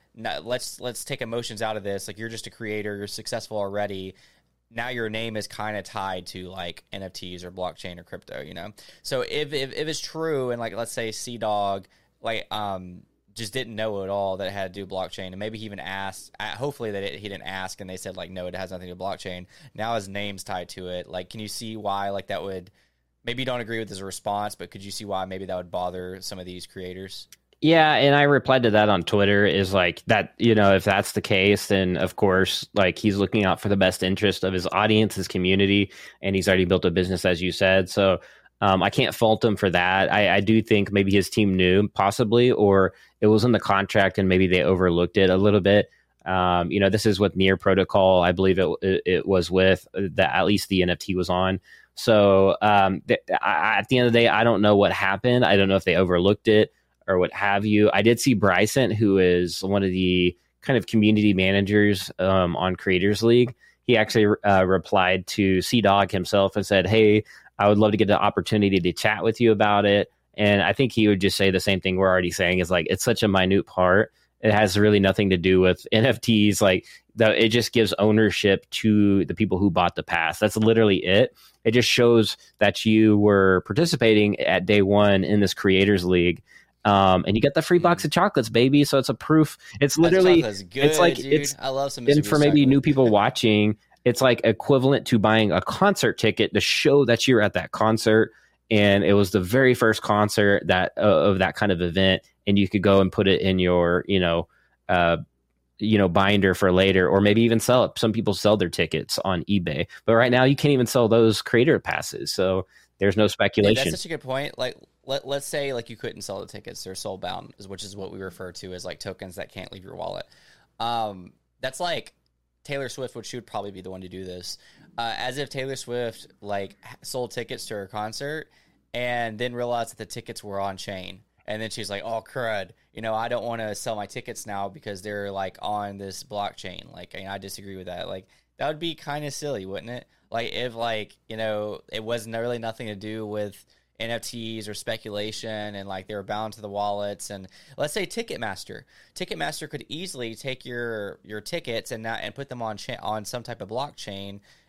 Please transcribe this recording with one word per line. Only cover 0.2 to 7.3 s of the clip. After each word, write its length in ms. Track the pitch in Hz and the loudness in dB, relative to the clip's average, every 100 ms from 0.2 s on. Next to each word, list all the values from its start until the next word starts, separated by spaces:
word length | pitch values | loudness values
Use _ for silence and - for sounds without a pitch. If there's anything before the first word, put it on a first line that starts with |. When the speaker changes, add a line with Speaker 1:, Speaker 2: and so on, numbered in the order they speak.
| 110 73 113 | -8 -8 -6
Speaker 1:
let's, 320 | 123 - - | -8 -8 -10
let's 260 | 123 113 | -10 -10
take 160 | - 139 | -10 -10
emotions 400 | 113 117 117 107 | -8 -8 -8 -8
out 160 | 110 107 | -8 -6
of 60 | |
this. 240 | 98 98 - | -6 -8 -10
Like, 100 | 98 | -12
you're 120 | 113 | -12
just 180 | 113 - | -12 -14
a 40 | |
creator, 460 | - 110 107 104 101 | -12 -8 -8 -8 -10
you're 120 | 101 | -12
successful 480 | - - 117 - 107 | -12 -10 -10 -8 -6
already. 580 | 98 101 104 98 95 - _ _ _ _ _ | -6 -4 -6 -8 -12 -16 _ _ _ _ _
Now 200 | 113 123 | -10 -8
your 200 | 123 113 | -6 -6
name 260 | 110 113 110 | -6 -6 -8
is 120 | 101 | -10
kinda 340 | - 107 104 | -10 -8 -8
tied 440 | 95 110 95 92 87 | -10 -8 -8 -8 -12
to, 220 | 95 90 | -16 -14
like, 360 | 92 87 - - | -12 -12 -12 -16
N 100 | 98 | -14
F 100 | 95 | -14
Ts 300 | - 90 | -14 -16